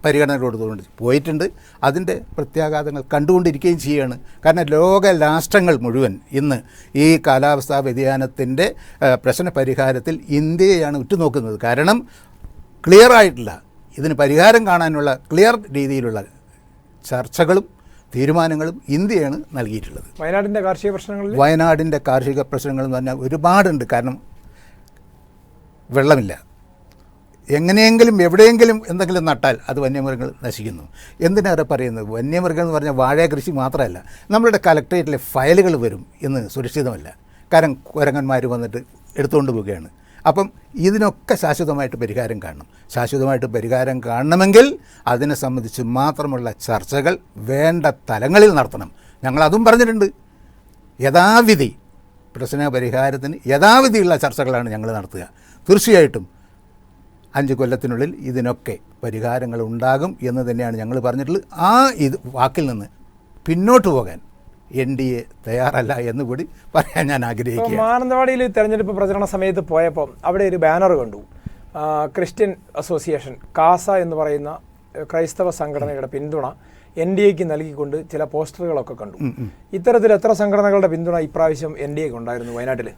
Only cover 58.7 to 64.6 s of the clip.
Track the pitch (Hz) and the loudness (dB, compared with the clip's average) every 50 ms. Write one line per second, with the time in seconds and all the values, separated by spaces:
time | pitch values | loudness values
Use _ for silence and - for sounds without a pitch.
58.7 | 104 - - _ - _ - 117 110 110 110 120 120 127 127 120 117 117 113 110 | -12 -12 -14 _ -18 _ -10 -8 -8 -6 -6 -4 -4 -4 -6 -6 -6 -6 -6 -6
59.7 | 113 117 123 131 131 135 156 185 185 - 127 127 120 131 127 120 117 117 123 117 | -6 -4 0 0 0 0 -2 -6 -8 -8 -8 -6 -4 -4 -4 -4 -4 -4 -4 -6
60.7 | 113 110 110 113 123 131 117 123 120 135 139 - 170 196 - _ - 151 170 190 | -6 -8 -8 -6 -6 -4 -4 -2 -4 -4 -4 -4 -6 -6 -6 _ -8 -2 0 2
61.7 | 220 247 269 269 247 214 151 135 143 - - 127 131 127 127 135 - - 156 135 | 4 4 4 2 0 0 -2 -2 -2 -4 -10 -12 -4 -2 -2 -2 0 -4 -4 -4
62.7 | 120 107 101 - _ _ - - _ _ _ _ - - - - 160 175 190 220 | -6 -8 -10 -14 _ _ -20 -20 _ _ _ _ -20 -12 -6 -4 -2 0 2 4
63.7 | 247 254 196 190 151 131 113 104 - 80 - - - _ _ - - _ | 4 4 4 4 0 0 -2 -4 -12 -16 -18 -20 -20 _ _ -20 -20 _